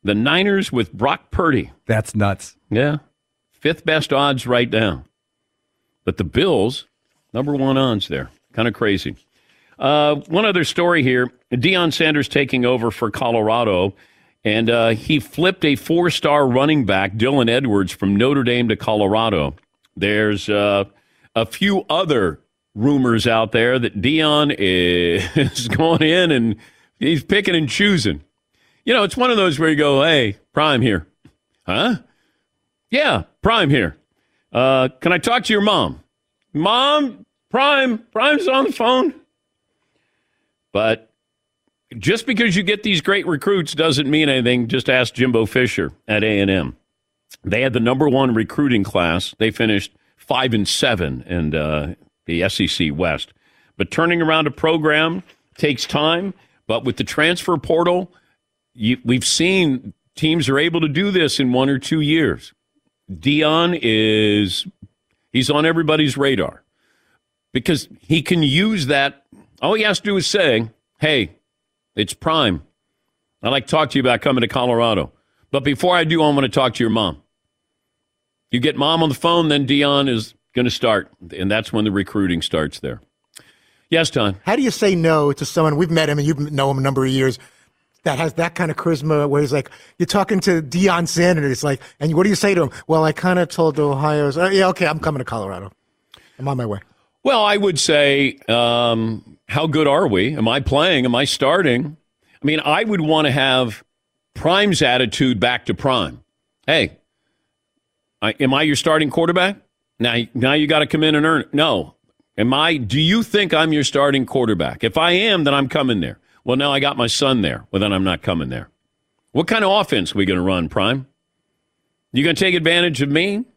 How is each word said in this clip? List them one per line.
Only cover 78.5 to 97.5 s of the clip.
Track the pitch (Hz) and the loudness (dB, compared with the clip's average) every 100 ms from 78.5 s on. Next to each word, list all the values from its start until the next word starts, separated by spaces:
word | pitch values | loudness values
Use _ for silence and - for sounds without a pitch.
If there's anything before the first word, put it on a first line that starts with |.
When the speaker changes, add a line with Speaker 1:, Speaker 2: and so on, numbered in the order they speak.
Speaker 1:
You | 123 | -2
get | 135 131 | -2 0
mom | 143 165 | 0 2
on | 160 | 0
the | 131 | 0
phone, | 170 170 160 | 0 2 2
then | 143 135 | 0 0
Deion | 143 143 143 139 | 0 2 2 0
is | 117 110 _ _ | -2 -6 _ _
gonna | - 123 | -2 -2
start, | - 117 104 - _ 87 | 0 0 0 -2 _ -18
and | 80 95 | -6 -2
that's | 107 110 | -2 -2
when | 113 107 | -2 0
the | |
recruiting | 98 95 107 95 85 | 0 -2 -2 0 -2
starts | - 82 78 - | -2 -2 -2 -6
there. | 67 60 _ _ _ - _ _ _ _ _ | -10 -10 _ _ _ -20 _ _ _ _ _
Yes, | 160 160 | -2 0
Tom? | 139 104 95 | 0 -2 -2
Speaker 3:
How | - 233 | -2 0
do | |
you | 262 | 0
say | - 202 180 | 0 0 2
no | 165 156 147 | 2 2 2
to | 143 - | -2 -4
someone, | - 156 147 | 0 0 2
we've | 175 | 0
met | 165 156 | 0 0
him | 147 | 0
and | 143 | -2
you | |
know | 147 147 147 139 | -2 -4 -2 -2
him | 135 | 0
a | |
number | 135 139 131 | -2 0 0
of | |
years, | 131 131 117 - _ _ _ _ _ | 0 0 -2 -14 _ _ _ _ _
that | - 135 | -6 -2
has | 160 | -4
that | 156 170 165 | -2 -4 -2
kind | 175 | -4
of | 151 | -2
charisma | 170 156 151 151 147 | -2 -2 0 0 2
where | 143 | 0
he's | 147 | 0
like, | 143 - - - _ | -2 -4 -16 -20 _
you're | 175 | -2
talking | 208 190 202 | 0 0 0
to | 196 170 | 0 0
Deion | 151 170 190 170 170 | -2 0 2 2 -2
Sanders, | 170 175 170 143 | 0 2 2 0
it's | 123 | -2
like, | 147 139 - _ | -4 -4 -8 _
and | 151 | -2
what | 160 | 2
do | 196 | 2
you | 196 | 2
say | 202 | 2
to | 180 | 2
him? | 143 - - | 0 -4 -2
"Well, | 160 160 | 0 2
I | |
kinda | 151 180 180 170 | 0 0 0 -2
told | - 165 147 | 0 0 2
Ohio, | 147 139 151 151 143 | -2 0 0 0 0
uh, | 139 185 | 0 0
yeah, | 196 190 | 2 2
okay, | 185 160 | 0 -2
I'm | 156 | -2
coming | 160 143 | -4 -4
to | 127 | -6
Colorado. | 113 98 92 95 _ _ _ _ - _ _ | -8 -8 -10 -14 _ _ _ _ -20 _ _
I'm | 135 | -6
on | 135 | -4
my | 117 | -6
way." | 101 - _ _ _ | -8 -10 _ _ _
Speaker 1:
Well, | 269 247 | 0 2
I | 208 | 2